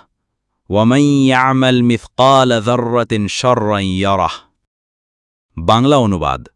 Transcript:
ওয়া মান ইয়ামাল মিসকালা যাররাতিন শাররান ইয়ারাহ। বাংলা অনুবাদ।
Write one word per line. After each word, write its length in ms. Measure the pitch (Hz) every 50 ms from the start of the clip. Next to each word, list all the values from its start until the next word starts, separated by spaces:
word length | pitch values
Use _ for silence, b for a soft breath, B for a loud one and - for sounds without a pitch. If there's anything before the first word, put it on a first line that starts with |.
| _ _ _ _ _ _ _ _ _ _ _ _ _ -
ওয়া 140 | 95 101 110
মান 160 | 117 127 139
ইয়ামাল 800 | 147 147 143 139 135 131 131 127 127 131 135 131 131 131 127 123 120
মিসকালা 800 | 120 120 110 - - _ - 123 135 135 135 131 127 120 113
যাররাতিন 680 | 104 113 120 123 120 117 117 120 117 107 113 110 104 95
শাররান 540 | - - - 127 123 117 107 107 107 101 98
ইয়ারাহ। 500 | 95 92 92 95 98 98 95 87 80 - - - _ _ _ _ _ _ _ _ _ _ _ _ _ _ _ _ _ _ _ _ _ - -
বাংলা 380 | 82 85 107 117 123 139 147
অনুবাদ। 520 | 139 120 107 98 87 76 73 65 62 60 - _